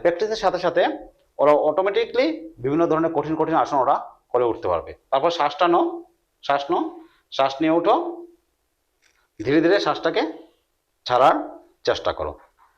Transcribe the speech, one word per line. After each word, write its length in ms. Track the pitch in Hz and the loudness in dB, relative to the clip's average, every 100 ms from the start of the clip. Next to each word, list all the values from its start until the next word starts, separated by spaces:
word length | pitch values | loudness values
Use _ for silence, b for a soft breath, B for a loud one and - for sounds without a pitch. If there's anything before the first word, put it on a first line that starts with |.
প্র্যাকটিসের 380 | 170 170 214 214 190 | 0 0 -2 -2 -2
সাথে 160 | 175 180 | 0 0
সাথে 180 | 170 240 - - _ _ - | 0 0 -2 -12 _ _ 0
ওরা 120 | 139 147 147 | 4 4 4
অটোমেটিকলি 560 | 156 190 208 226 233 294 320 - - | 2 0 0 0 0 0 -2 -10 -8
বিভিন্ন 200 | 127 151 170 | -2 0 2
ধরনের 200 | 156 165 160 | 2 0 -2
কঠিন 160 | 147 156 | -2 -2
কঠিন 160 | 156 160 | 0 0
আসন 140 | 120 143 | 0 2
ওরা 120 | 127 165 - - _ | 2 0 -2 -18 _
করে 140 | 123 120 | 0 0
উঠতে 160 | 107 98 | 0 -2
পারবে। 200 | 85 78 78 _ | -2 -4 -14 _
তারপর 180 | 135 160 165 | -2 0 0
শ্বাসটা 280 | 147 - 175 | -2 0 2
নাও, 120 | 170 339 339 - _ _ _ - | 2 0 -4 -14 _ _ _ -2
শ্বাস 180 | 139 - | -2 -2
নাও, 100 | 175 320 B B B B - | -4 -4 B B B B -2
শ্বাস 180 | 135 - | -2 0
নিয়ে 120 | 160 165 | 0 2
ওঠো, 180 | 170 269 349 - - _ _ _ _ _ _ _ _ _ _ - 113 | 2 0 -2 -10 -16 _ _ _ _ _ _ _ _ _ _ -10 0
ধীরে 140 | 156 | 2
ধীরে 140 | 160 196 160 | 4 2 2
শ্বাসটাকে 360 | 139 165 208 311 - - _ _ _ _ _ - | -2 -2 -2 -2 -6 -18 _ _ _ _ _ -2
ছাড়ার 280 | 123 139 285 - - - _ - | 4 4 4 -2 -14 -20 _ -2
চেষ্টা 240 | 110 90 - | -2 -2 -4
করো। 140 | 76 71 _ _ _ | -6 -10 _ _ _